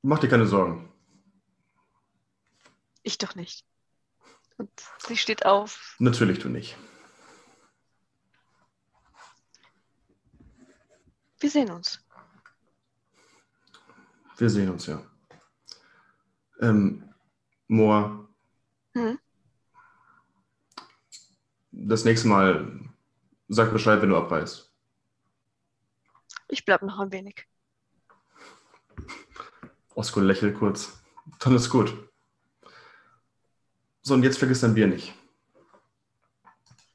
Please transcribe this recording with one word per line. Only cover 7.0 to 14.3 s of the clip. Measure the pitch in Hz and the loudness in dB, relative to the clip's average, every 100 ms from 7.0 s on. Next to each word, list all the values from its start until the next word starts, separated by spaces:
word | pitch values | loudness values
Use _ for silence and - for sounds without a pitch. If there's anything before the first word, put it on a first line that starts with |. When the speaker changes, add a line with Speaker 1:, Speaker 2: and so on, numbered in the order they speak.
| - _ - - _ _ _ _ _ _ _ _ _ _ _ _ _ _ _ _ _ _ - _ _ _ _ _ _ _ _ _ _ _ - _ _ _ _ _ _ _ _ _ | -20 _ -20 -20 _ _ _ _ _ _ _ _ _ _ _ _ _ _ _ _ _ _ -20 _ _ _ _ _ _ _ _ _ _ _ -20 _ _ _ _ _ _ _ _ _
Speaker 2:
Wir | 294 | -2
sehen | 294 233 | 0 -2
uns. | 170 - - _ - _ _ _ _ _ _ _ _ _ _ _ _ _ _ _ _ _ _ _ _ _ | -6 -10 -10 _ -20 _ _ _ _ _ _ _ _ _ _ _ _ _ _ _ _ _ _ _ _ _